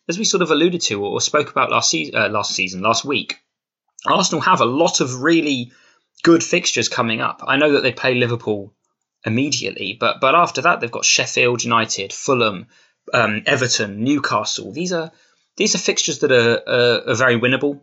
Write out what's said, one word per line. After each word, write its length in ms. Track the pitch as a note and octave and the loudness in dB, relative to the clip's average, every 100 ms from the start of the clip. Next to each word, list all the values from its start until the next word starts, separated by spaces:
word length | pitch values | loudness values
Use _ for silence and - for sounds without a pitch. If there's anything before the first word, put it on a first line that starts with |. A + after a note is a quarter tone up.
| - | -8
as 100 | F3 | -2
we 60 | |
sort 180 | G#3+ F#3 | 0 0
of 80 | D#3+ | 2
alluded 320 | D3 F3 F3 | 2 2 0
to 200 | - G2+ | -4 -4
or, 100 | G2+ | -2
or 80 | - | -2
spoke 300 | - D3+ D3 | 0 0 0
about 200 | C#3 B2 | -2 0
last 200 | A#2 - | 0 0
se-, 200 | D#3+ D3 | -2 -4
uh, 160 | A#2 G2+ | -2 0
last 240 | G#2 G2+ | -2 -4
season, 280 | - F#2 F#2 | -4 -6 -2
last 220 | A2 A2+ | 0 0
week, 340 | C#3 A#2+ - - _ _ _ _ _ - - | -2 -4 -6 -12 _ _ _ _ _ -8 -2
Arsenal 360 | E3 F3+ D#3+ | 0 0 0
have 180 | F#3 F3 | 2 2
a 60 | A#2 | 2
lot 340 | C3+ E3 - | 2 2 2
of 220 | C#3 B2+ | -2 0
really 500 | D3+ E3 D3 C3 B2 _ _ _ _ - | 2 2 2 -2 -6 _ _ _ _ 0
good 200 | E3+ E3 | 4 4
fixtures 440 | - F3 - B2 A2 | 4 0 0 -2 -2
coming 320 | - A2+ A2+ | -2 -2 -2
up. 220 | A#2+ - - | -4 -4 -2
I 100 | C3+ | 2
know 160 | D3+ | 4
that 100 | C#3 | 4
they 100 | B2+ | 0
play 220 | - C3 | 0 0
Liverpool 600 | B2 A#2+ A#2 - G#2 G2 _ _ _ _ _ | 2 0 -2 -4 -6 -8 _ _ _ _ _
immediately, 720 | - A2+ C#3+ - F#2+ - G2 - | -2 -2 0 -2 -4 -6 -8 -2
but, 220 | A2+ - | -2 2
but 140 | C3+ | 2
after 280 | E3 E3 C3+ | 4 2 0
that, 180 | D#3+ - | 0 0
they've 100 | A#2 | -4
got 140 | A2 | -2
Sheffield 600 | - - B2 B2+ B2 A#2+ | 0 0 0 0 2 0
United, 480 | A#2+ A2+ A2 - G2 | 0 0 0 -4 -8
Fulham, 540 | - - B2+ A2 F2+ F2+ _ _ _ - | -6 -2 2 0 -2 -12 _ _ _ -4
um, 280 | B2+ G#2+ G#2 - | 0 0 0 0
Everton, 560 | C#3 A#2+ - G#2+ G2+ | 0 0 -2 -4 -2
Newcastle. 680 | B2+ D3 - A2 G#2 - G#2 | 0 0 0 -2 -2 -6 -8
These 200 | C3 F3+ | -8 -4
are, 180 | E3+ D#3+ - _ _ _ - | -4 -6 -14 _ _ _ -4
these 180 | A3 | -2
are 40 | F#3 | 0
fixtures 400 | - F3 - C#3+ | 0 -2 -4 0
that 140 | C#3+ | 2
are, 300 | B2+ A#2 A#2 - | 4 4 2 0
are, 420 | B2 A#2+ A2+ - | 2 2 2 0
are 40 | |
very 240 | A#2 C3 A#2 | 2 2 4
winnable, 420 | B2 C3 C#3+ C#3 | 2 0 -2 -4